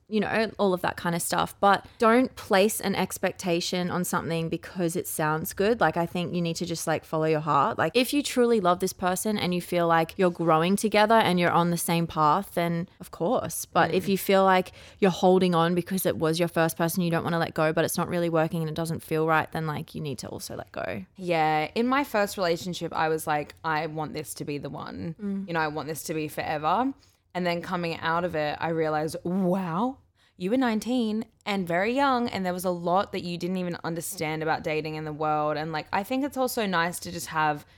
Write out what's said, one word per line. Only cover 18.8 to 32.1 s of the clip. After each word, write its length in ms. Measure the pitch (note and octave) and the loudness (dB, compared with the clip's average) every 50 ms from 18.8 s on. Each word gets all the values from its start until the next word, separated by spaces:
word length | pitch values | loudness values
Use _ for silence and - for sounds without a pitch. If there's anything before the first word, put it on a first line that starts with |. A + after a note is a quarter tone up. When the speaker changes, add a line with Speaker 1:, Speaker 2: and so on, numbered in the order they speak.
| E3 E3 E3 - - | -4 -4 -4 -6 -4
Speaker 1:
feel 240 | - D#3+ D#3 D#3+ | -2 -2 0 2
right, 260 | D#3+ D#3+ D#3 - - - | 2 2 2 0 0 -4
then, 140 | E3 D#3+ | -6 -4
like, 280 | D#3 D3 D3 E3 - - | -4 -4 -6 -8 -10 -10
you 60 | D#3+ | -8
need 160 | D#3+ D3 C3+ - | -8 -8 -8 -8
to 80 | - - | -10 -10
also 280 | - - - - - | -10 -10 -10 -10 -12
let 160 | - - - - | -12 -12 -12 -10
go. 320 | - - - - G3+ F#3+ - _ | -8 -8 -6 -6 -8 -10 -12 _
Speaker 2:
Yeah. 520 | - F#3 F3 E3+ D#3+ D#3 D#3 D#3 D#3 D3+ - - | -8 -4 -2 0 2 2 2 2 0 -2 -2 -2
In 140 | - A#3 B3 | -2 0 0
my 160 | C4 C#4 C#4+ | 0 0 0
first 320 | - - G#3+ G3+ G3+ - | 0 0 0 0 -2 -2
relationship, 560 | - F#3+ E3+ E3+ E3+ - F#3 E3+ - E3+ D#3+ - | -2 0 0 0 -2 -4 -6 -8 -6 -6 -4 -2
I 140 | - D#3+ D#3+ | 0 0 0
was 180 | D#3+ D#3+ D#3 | 0 -2 -2
like, 300 | E3 D3+ D3+ D3 - - _ - | -2 -2 -2 -2 -6 -10 _ -4
"I 220 | E3 D#3 D3+ D#3+ | -2 -2 -2 -2
want 280 | D#3+ D3+ D#3 D#3 C#3+ D#3 | -4 -6 -6 -6 -6 -6
this 200 | D#3 D3+ - - | -8 -10 -10 -10
to 100 | - D3+ | -10 -8
be 120 | - C#3+ | -6 -6
the 140 | C#3+ - D3+ | -6 -8 -8
one. 460 | D3 C#3+ - - - F2 - E3+ D#3+ - | -10 -10 -12 -10 -10 -8 -8 -8 -8 -8
Speaker 1:
Mm. 280 | G#3 G3+ G3 G3 F#3+ G3 | -6 -6 -6 -6 -6 -4
Speaker 2:
You 60 | E3+ | -2
know, 40 | E3 | -2
I 80 | D#3 | -2
want 220 | D3+ D3+ D#3 C3 C#3+ | -2 -2 -6 -6 -8
this 160 | D#3+ D3 - | -8 -8 -6
to 100 | - E3 | -6 -6
be 140 | D#3 D3+ D#3 | -4 -6 -6
forever." 680 | - - D3+ - D#3+ D3+ D3+ D#3 F3 G#3+ B3+ C#4 C4+ - _ _ _ _ _ _ - | -6 -6 -6 -4 -4 -2 0 0 0 0 0 -2 -4 -8 _ _ _ _ _ _ -6
And 100 | F3+ F3+ | -4 -2
then 160 | F3 E3+ F3 | -2 -2 -2
coming 380 | F3 F3 F#3 F3+ E3+ E3+ D#3+ - | -4 -4 -4 -2 -2 -4 -4 -4
out 240 | - D#3+ D#3+ E3+ F3 | -2 -2 0 0 0
of 120 | F3+ E3+ | -2 -2
it, 200 | D#3 D3+ D3 D3 - | -2 -2 -2 -2 -2
I 80 | - E3 | -2 -2
realized, 480 | E3+ D#3+ D#3+ D#3 D#3 D3+ D#3 D#3+ D3 - - | -2 0 0 0 0 -2 -2 -4 -6 -6 -4
wow, 720 | F3 F3+ G3 F#3+ F3 F3+ G3 F#3+ F3 D#3+ F3 A3+ B3+ C4+ - _ _ _ _ _ _ _ | -2 -2 0 2 2 2 0 0 -2 -2 -2 -2 -2 -4 -6 _ _ _ _ _ _ _
you 140 | - F3+ F#3 A3+ | -6 -4 0 2
were 40 | |
nineteen 680 | C4 C4 A#3+ A3 G#3+ G3+ G#3+ B3 B3+ A#3 A3 G#3 A3 A3+ - _ _ - | 2 2 2 2 0 0 0 0 0 0 0 -2 -4 -6 -8 _ _ -6
and 220 | - G3+ G3 F#3 | -4 -2 -2 -2
very 260 | E3+ E3+ E3+ G3 A3 B3 | 0 0 0 2 2 2
young, 360 | C4+ C#4 C#4 | 2 2 2